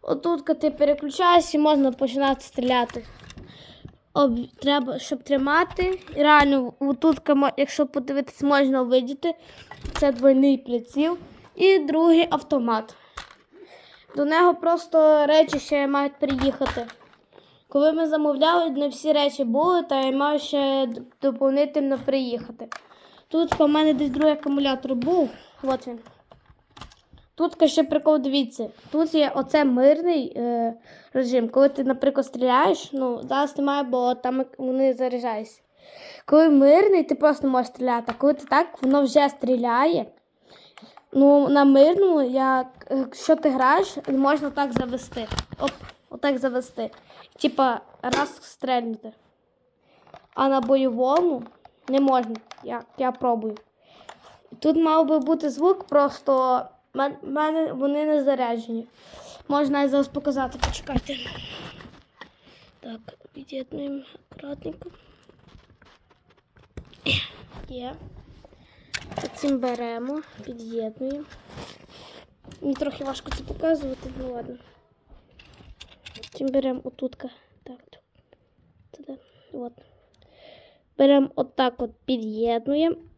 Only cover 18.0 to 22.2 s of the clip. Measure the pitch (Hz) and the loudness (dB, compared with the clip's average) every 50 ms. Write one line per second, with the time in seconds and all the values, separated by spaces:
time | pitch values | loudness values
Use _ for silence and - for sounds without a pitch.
18 | 330 311 302 302 302 294 294 269 294 320 339 349 330 330 262 277 285 285 285 - | 0 0 0 0 0 0 0 2 2 2 4 2 0 0 -2 -2 -4 -4 -4 -4
19 | - 311 302 294 285 285 277 - 277 233 226 277 311 349 359 349 330 - 277 269 | -2 0 2 2 2 0 -2 -2 -4 -2 0 0 2 2 2 0 0 0 -2 -2
20 | 269 269 262 269 277 294 302 294 294 - - 285 277 277 269 269 269 240 233 - | 0 0 0 0 0 0 0 -2 -4 -2 -2 -2 0 0 0 0 -2 -4 -6 -12
21 | - - _ _ - 277 240 226 269 269 269 277 294 294 294 302 277 269 269 262 | -14 -18 _ _ -2 -2 -2 0 0 0 2 2 0 0 0 -2 -2 -2 -2 -2
22 | 262 - 262 269 | -2 -2 -2 -2